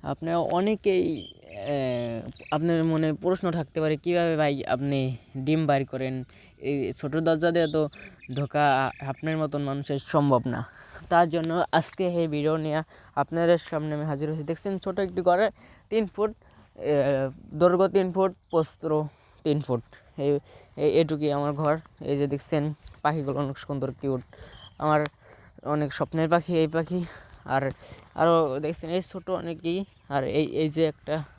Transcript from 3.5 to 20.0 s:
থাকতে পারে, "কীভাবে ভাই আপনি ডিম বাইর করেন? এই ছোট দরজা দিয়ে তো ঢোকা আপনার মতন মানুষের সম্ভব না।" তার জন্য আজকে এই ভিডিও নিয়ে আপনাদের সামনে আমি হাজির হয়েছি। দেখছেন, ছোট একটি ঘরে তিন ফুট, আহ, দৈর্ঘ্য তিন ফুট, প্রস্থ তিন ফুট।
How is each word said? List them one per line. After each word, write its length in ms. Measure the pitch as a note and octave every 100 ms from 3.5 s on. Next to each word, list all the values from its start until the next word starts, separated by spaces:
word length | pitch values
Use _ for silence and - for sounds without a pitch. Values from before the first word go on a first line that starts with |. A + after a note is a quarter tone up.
থাকতে 300 | E3+ D#3 -
পারে, 160 | D#3 D3+
"কীভাবে 400 | F3 F3 E3+ D#3+
ভাই 280 | D3+ C#3+
আপনি 520 | - B2 C#3 C#3 C3 A#2+ - C3+
ডিম 300 | C3 D#3+ D#3
বাইর 180 | C#3
করেন? 400 | C3+ C3 C3 C3 B2+ - - -
এই 340 | - C#3+ G#2+
ছোট 240 | - D3 D3+
দরজা 340 | E3 D#3+ E3+
দিয়ে 160 | E3+ D#3+
তো 160 | D#3 D3 - - - - C3
ঢোকা 540 | C#3 D3 D3 C3 C3+ -
আপনার 360 | C#3 C3 D#3+ D#3+
মতন 260 | D#3 D3
মানুষের 360 | C#3+ C#3 C#3+ C#3+
সম্ভব 440 | - D#3 C#3+ B2+ B2+
না।" 200 | B2 C3 - - - -
তার 200 | E3+ F3
জন্য 360 | E3 D#3+ E3 -
আজকে 340 | D#3+ D#3+ - F#3
এই 220 | F3 E3
ভিডিও 280 | D3 D3 D#3+
নিয়ে 260 | D#3 D3+ D#3+ - -
আপনাদের 440 | - C#3 E3 E3+ E3+
সামনে 360 | - D#3+ D#3
আমি 100 | D3+
হাজির 240 | D#3 C#3+ D3+
হয়েছি। 160 | D#3
দেখছেন, 340 | D3 D#3+ G3+ F#3+
ছোট 200 | G3 F#3
একটি 240 | F#3+ F3+
ঘরে 280 | F3+ F3+ G#3+ - - - _
তিন 160 | A3 G3+
ফুট, 240 | - G#3+
আহ, 540 | G#3+ - - - - A#2+ D3 C3+ C3+ C3+ C3 -
দৈর্ঘ্য 340 | D3+ F3 F3+ F#3+
তিন 240 | F#3 F#3
ফুট, 200 | F3+ F#3+ F3+ _
প্রস্থ 360 | E3+ D#3 - D#3+ D3+ D3+ - - _
তিন 160 | D#3 D3
ফুট। 200 | C#3 B2 - -